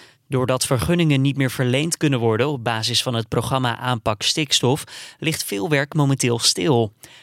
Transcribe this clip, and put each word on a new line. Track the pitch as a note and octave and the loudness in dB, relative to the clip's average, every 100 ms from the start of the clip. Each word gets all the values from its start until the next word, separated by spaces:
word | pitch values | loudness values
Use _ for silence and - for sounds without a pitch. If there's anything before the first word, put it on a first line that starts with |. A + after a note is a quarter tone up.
| - _ - | -16 _ -4
Doordat | C3 B2 B2+ - | -2 0 0 0
vergunningen | B2+ C3+ F3 D#3+ C#3 | 0 2 2 4 4
niet | C#3 C3+ | 2 0
meer | C3 | -2
verleend | - B2 C3 E3 - | 0 0 0 0 -2
kunnen | D#3 C3 | 0 2
worden | A#2 A2 C#3+ | 2 2 0
op | C#3 | -2
basis | A2+ A2+ A2 A#2 | -2 -2 -2 -2
van | - | 0
het | A#2 A2+ | -2 -2
programma | B2 A2+ C3+ B2+ A#2 | -4 -2 -2 -2 -2
Aanpak | B2+ A#2+ - G2+ | -2 -2 -2 -2
Stikstof, | - - D3 - B2 C3+ - - - - | -2 -2 0 0 2 0 -4 -16 -20 -6
ligt | D3+ D3+ | -4 -4
veel | - G3+ F#3 | -4 -6 0
werk | C#3+ C#3+ | 0 0
momenteel | D#3+ C#3+ C3+ B2 A#2 | 0 2 2 0 0
stil. | - - F3 A#2+ A2 - - - | 0 0 2 4 2 -4 -20 -20